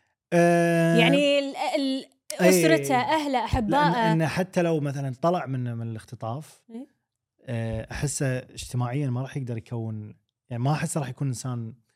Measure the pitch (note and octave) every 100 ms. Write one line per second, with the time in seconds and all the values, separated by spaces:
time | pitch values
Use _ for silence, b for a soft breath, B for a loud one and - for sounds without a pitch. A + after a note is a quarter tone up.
0 | b b - E3+ E3+ E3+ E3+ E3+ E3 E3
1 | - C#4 C#4+ C#4+ C#4 - D4+ D#4 C4+ C4
2 | - _ - - F3+ F3+ D#3+ D#3+ C#3 C4
3 | - D#4 C#4+ B3+ A3+ C4+ G#3 C4 D4 -
4 | E3 D#3+ D#3 - F#3 - E3+ D#3+ C#3+ C#3
5 | C#3 A#2+ E3+ F3+ C3 C3 B2 A#2 A2+ A2
6 | - A#2 A2+ C3 D#3 - _ A3+ C#4+ _
7 | _ _ _ _ - A#2 A2+ A2 - -
8 | D3 - C3+ B2+ - - - B2 B2 C3+
9 | C#3+ B2 C3 D3 B2 A#2 - A#2+ A2+ G#2+
10 | G#2+ - _ _ - A#2 C3 D3+ D#3+ E3
11 | B2+ B2+ C#3 A#2 C3 A#2+ A2+ A#2 _